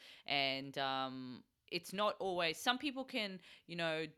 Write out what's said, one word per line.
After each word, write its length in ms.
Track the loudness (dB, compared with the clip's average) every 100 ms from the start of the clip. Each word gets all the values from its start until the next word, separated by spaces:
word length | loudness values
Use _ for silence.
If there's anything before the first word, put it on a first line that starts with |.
| -16 -14 0
and, 500 | 4 4 2 -2 0
um, 640 | 0 2 0 -4 -8 -10 -14 _ _
it's 220 | -6 -4
not 240 | 2 2 2
always, 380 | 0 2 2 2
some 200 | 0 2
people 260 | -2 -4
can, 380 | -4 -2 -2 -6 -14 -20 -8
you 100 | -2
know, 300 | 0 0 -2